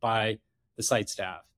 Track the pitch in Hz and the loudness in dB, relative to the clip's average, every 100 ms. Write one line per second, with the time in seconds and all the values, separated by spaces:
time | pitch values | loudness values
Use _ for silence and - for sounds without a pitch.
0 | 113 113 110 110 _ _ _ - 113 120 | 0 2 2 -2 _ _ _ -6 2 2
1 | 101 - 95 87 - | 2 -4 -6 -6 -16